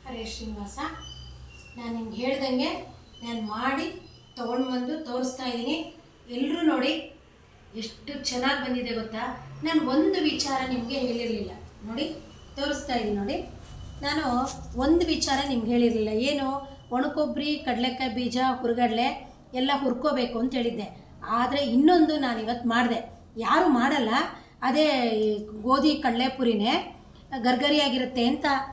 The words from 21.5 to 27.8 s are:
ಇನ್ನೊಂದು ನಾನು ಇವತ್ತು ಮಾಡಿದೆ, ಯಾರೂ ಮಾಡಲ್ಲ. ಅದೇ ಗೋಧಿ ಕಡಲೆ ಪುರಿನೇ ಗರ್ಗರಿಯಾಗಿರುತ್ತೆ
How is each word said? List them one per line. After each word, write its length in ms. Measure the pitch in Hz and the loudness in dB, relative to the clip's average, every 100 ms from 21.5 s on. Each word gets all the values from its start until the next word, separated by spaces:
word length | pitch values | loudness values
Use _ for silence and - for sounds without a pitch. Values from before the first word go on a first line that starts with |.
| 285 277 | 0 2
ಇನ್ನೊಂದು 480 | 240 302 359 311 302 | 6 8 8 6 4
ನಾನು 140 | 254 220 | 0 -2
ಇವತ್ತು 280 | 220 240 233 | -2 -2 2
ಮಾಡಿದೆ, 320 | 226 233 220 - - - 220 | 2 2 0 -4 -16 -16 -6
ಯಾರೂ 300 | 214 302 349 | 2 4 6
ಮಾಡಲ್ಲ. 420 | 247 262 294 220 254 339 - - - | 6 4 4 2 2 0 -6 -20 -4
ಅದೇ 240 | 262 294 302 269 233 214 214 208 208 214 | 0 4 4 4 2 2 2 0 -6 -6
ಗೋಧಿ 320 | 226 277 302 | 2 4 4
ಕಡಲೆ 340 | 302 247 233 262 | 4 0 2 0
ಪುರಿನೇ 460 | 262 240 214 214 330 - - - - - 262 233 | 2 2 2 2 0 -2 -14 -20 -20 -10 -2 2
ಗರ್ಗರಿಯಾಗಿರುತ್ತೆ 800 | 247 285 302 | 2 4 4